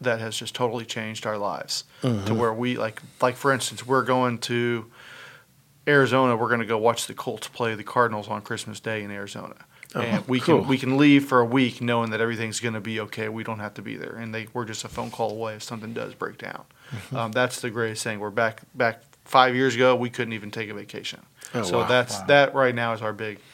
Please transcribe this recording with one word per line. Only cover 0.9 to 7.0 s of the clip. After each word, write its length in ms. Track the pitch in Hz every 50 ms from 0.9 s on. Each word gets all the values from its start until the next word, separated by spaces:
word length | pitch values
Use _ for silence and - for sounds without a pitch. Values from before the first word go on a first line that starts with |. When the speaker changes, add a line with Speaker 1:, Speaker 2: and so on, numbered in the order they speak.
| - 117 110 110 110 110 -
Speaker 1:
our 120 | 110 107
lives 480 | 104 101 98 80 - - - - - - _ - -
to 60 | -
Speaker 2:
Mm-hmm. 300 | 127 117 104 95 104 113
Speaker 1:
where 160 | 110 120 113 110
we, 220 | 113 123 123 123
like, 260 | 117 110 110 - - - - - -
like, 140 | 123 123 120
for 160 | - - 139 135
instance, 320 | 120 - - 113 104 120
we're 140 | 123 135 131 117
going 340 | 117 127 127 127 123 117 113
to 460 | - - 120 120 120 120 120 117 107 - - - - - - - - - - - _ _ _ _ _ _ _ _ -
Arizona. 480 | 147 147 139 135 110 123 131 131 127 120
We're 140 | 110 120 113
gonna 160 | 120 117 110
go 120 | 101 117
watch 300 | 107 110 117 113 -